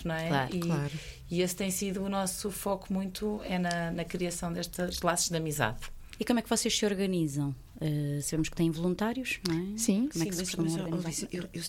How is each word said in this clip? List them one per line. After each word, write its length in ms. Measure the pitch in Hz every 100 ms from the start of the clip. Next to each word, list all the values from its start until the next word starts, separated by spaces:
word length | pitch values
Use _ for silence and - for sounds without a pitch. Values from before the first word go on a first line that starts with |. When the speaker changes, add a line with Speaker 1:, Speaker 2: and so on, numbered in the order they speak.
| 170
Speaker 1:
não 100 | 160
é? 140 | 165
Speaker 2:
Claro. 260 | 139 131 180
Speaker 1:
E, 40 |
Speaker 3:
Claro. 300 | 170 156 143 156 - - -
Speaker 1:
e 100 | 170
esse 140 | 180 180
tem 140 | 196
sido 320 | 185 202 190 196
o 40 |
nosso 400 | 196 190 - 208
foco 420 | 185 202 190 -
muito, 480 | 190 190 185 214 208 -
é 140 | 180
na, 320 | 175 170 170
na 140 | 175 165
criação 480 | 175 175 175 175
destes 480 | 170 170 - 180 -
laços 300 | 170 175 -
de 60 | 160
amizade. 420 | 160 147 113 117 - - - -
Speaker 2:
E 40 | -
como 140 | 240
é 40 |
que 60 | -
vocês 280 | 226 233 -
se 80 | 208
organizam? 680 | 190 196 180 156 143 143 135 - - 156
Eh, 360 | 147 147 143
sabemos 260 | - 160 156
que 60 | -
têm 160 | 165
voluntários, 680 | 160 180 175 214 240 247 - 180
não 80 | 165
é? 200 | 185 214
Speaker 4:
Sim. 320 | 226 196 277
Speaker 2:
Como 100 | 165
é 40 | 165
que 40 | 175
Speaker 3:
Sim, 80 | 185
Speaker 2:
se 80 | 175
Speaker 3:
mas, 0 |
Speaker 2:
costumam 160 | 160
Speaker 3:
mas, 100 | 165 185 170 165
Speaker 2:
organizar? 240 | - -
Speaker 3:
eu, 80 | 180
eu, 60 | 175
eu, 100 | 170